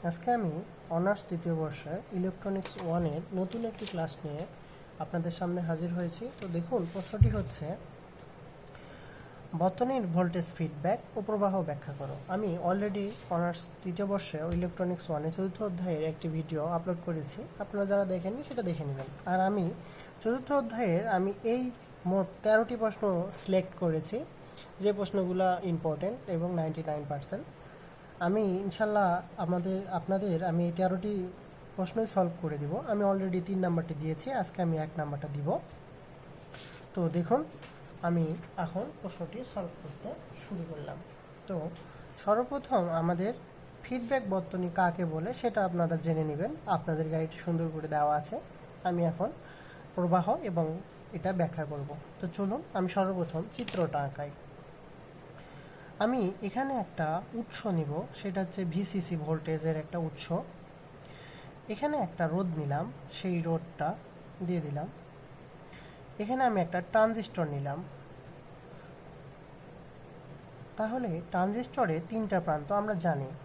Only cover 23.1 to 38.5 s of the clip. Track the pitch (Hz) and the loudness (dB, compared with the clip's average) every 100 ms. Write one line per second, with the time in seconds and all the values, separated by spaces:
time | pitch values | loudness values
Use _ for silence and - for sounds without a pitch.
23.1 | 180 185 - - 185 185 - 180 160 - | 4 2 -4 4 4 4 0 2 2 0
24.1 | 233 330 - - - - - 202 202 196 | -4 -4 -12 -16 -16 -16 2 2 4 2
25.1 | 202 180 180 185 180 185 165 160 151 180 | 2 2 6 6 4 2 2 2 2 0
26.1 | 254 - 170 175 175 160 160 160 151 143 | -2 -2 0 2 2 2 0 -2 -2 -2
27.1 | 143 139 - 330 - - - - - - | -4 -2 -6 -6 -14 -18 -16 -18 -18 -18
28.1 | - 175 208 208 185 202 - 214 208 190 | 0 4 6 4 4 0 2 4 6 6
29.1 | 175 170 - 170 180 180 190 196 185 175 | 4 0 -2 2 2 2 0 0 -2 2
30.1 | 196 202 165 180 165 175 170 185 185 208 | 2 4 2 4 4 4 4 4 4 0
31.1 | 202 180 - - - - - 180 226 220 | 0 -2 -8 -16 -16 -12 -2 0 2 2
32.1 | 202 175 170 160 147 147 196 302 208 196 | 4 4 2 -2 0 0 -2 2 4 6
33.1 | 196 190 180 175 190 180 170 165 143 156 | 4 4 2 2 2 4 4 2 -2 -2
34.1 | 156 254 254 175 - 170 160 156 160 147 | -2 0 0 0 2 2 2 0 -2 -2
35.1 | 143 147 143 143 285 - - - - - | -2 -4 -2 0 0 -2 -16 -16 -18 -18
36.1 | - - - - - - - - - 165 | -18 -16 -16 -14 -14 -14 -16 -8 0 2
37.1 | 175 170 247 311 - - - - - 170 | 2 4 4 2 -8 -16 -16 -16 -4 2
38.1 | 170 156 165 - | 4 2 0 -6